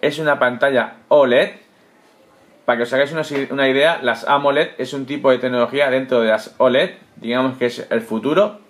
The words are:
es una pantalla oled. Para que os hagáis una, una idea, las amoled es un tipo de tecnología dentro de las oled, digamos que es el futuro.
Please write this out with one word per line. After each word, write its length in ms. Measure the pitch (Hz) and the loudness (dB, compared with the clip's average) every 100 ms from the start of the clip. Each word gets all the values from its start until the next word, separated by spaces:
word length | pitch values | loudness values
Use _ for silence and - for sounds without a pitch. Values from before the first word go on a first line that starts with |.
es 180 | 147 147 | -2 -2
una 180 | 151 143 | -2 2
pantalla 600 | 123 120 139 131 113 - _ | 0 2 0 0 -2 -8 _
oled. 440 | 147 131 123 190 - _ _ _ _ _ _ _ _ _ _ - | 4 4 4 0 -6 _ _ _ _ _ _ _ _ _ _ -4
Para 120 | 120 | -2
que 60 | |
os 80 | 120 | -2
hagáis 220 | 135 139 | 0 -2
una, 100 | 156 151 143 131 | -2 -4 -6 -6
una 180 | 135 135 | -2 0
idea, 300 | 135 151 170 | 2 2 0
las 240 | 123 113 - | -2 -4 0
amoled 440 | 143 143 143 156 - | 0 2 0 -2 -4
es 160 | 131 | -8
un 120 | 139 131 | -8 -8
tipo 260 | 143 139 | -2 0
de 60 | 123 | 2
tecnología 520 | 127 123 117 139 143 | 0 0 0 0 0
dentro 300 | 127 131 123 | 0 0 0
de 80 | 113 | 2
las 260 | 107 - - | 0 -4 0
oled, 340 | 131 127 185 - _ - | 2 2 0 -6 _ -14
digamos 420 | 113 123 131 127 | -4 -2 -2 -2
que 100 | 123 | -4
es 200 | - - | -4 -4
el 120 | 117 | -4
futuro. 580 | 113 110 120 156 208 - | -2 -4 0 2 0 -2